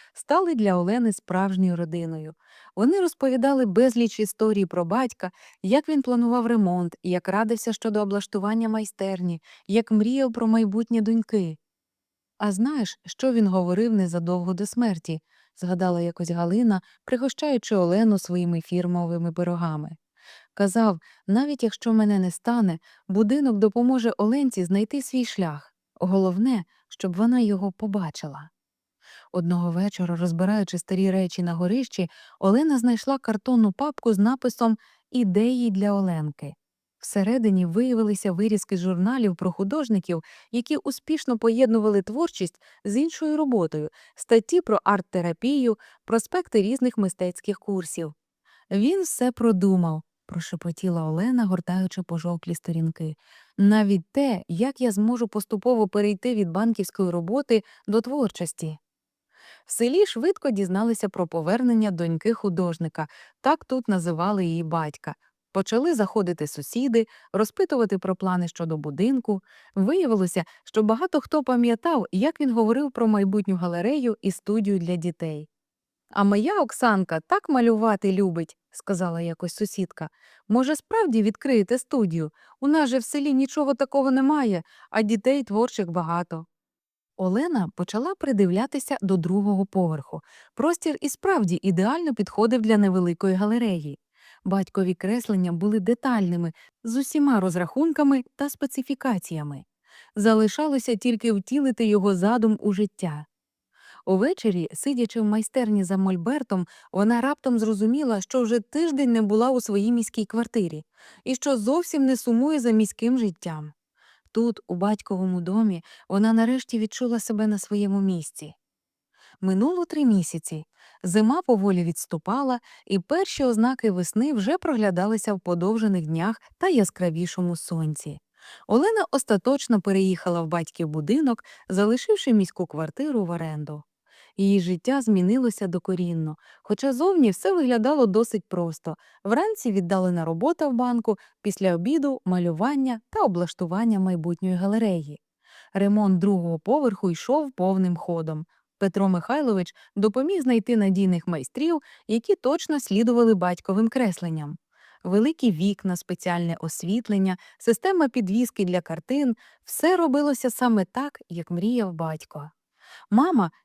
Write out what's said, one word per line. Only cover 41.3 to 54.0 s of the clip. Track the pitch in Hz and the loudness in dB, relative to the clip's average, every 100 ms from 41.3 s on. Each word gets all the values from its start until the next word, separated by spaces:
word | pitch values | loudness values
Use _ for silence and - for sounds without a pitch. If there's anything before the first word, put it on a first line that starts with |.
| 233 | 0
поєднували | 233 226 262 226 214 202 | 2 4 4 4 2 0
творчість | 185 233 330 - 180 _ _ _ 208 | 0 -2 -4 -4 -8 _ _ _ -4
з | 214 | -2
іншою | 320 - 311 302 | -2 -2 -4 -2
роботою, | 294 240 160 156 151 _ - - | 0 0 0 -4 -8 _ -20 -12
статті | - 226 - 359 | 2 2 4 0
про | - 214 | 2 0
арт-терапію, | - 202 - 190 170 165 240 285 240 214 - _ - | 2 0 0 -4 -4 -4 -2 0 0 -2 -6 _ -2
проспекти | 226 - 359 349 - | -2 -2 -6 0 0
різних | 196 262 247 226 | 2 2 0 0
мистецьких | 196 - 180 - - 196 | -2 -2 -6 -6 -6 -8
курсів. | - 196 165 - 160 - _ _ _ _ - | -4 -4 -4 -8 -10 -10 _ _ _ _ -6
«Він | 196 233 381 | 0 2 2
все | 349 - 247 | -2 -2 -2
продумав», | 240 233 190 196 185 170 156 - _ - | 2 2 4 4 2 2 -2 -10 _ -10
прошепотіла | 170 - 170 170 160 185 170 | -10 -8 -8 -8 -6 -2 -2
Олена, | 156 160 220 254 214 | -2 -2 0 2 2
гортаючи | 180 170 180 185 - | 0 -2 -2 -2 -4
пожовклі | 175 170 170 170 - 170 | -6 -6 -4 -6 -6 -8
сторінки. | - 165 165 - 156 156 _ - _ - | -4 -2 -2 -4 -8 -10 _ -20 _ 2
«Навіть | 202 214 208 196 | 4 6 4 2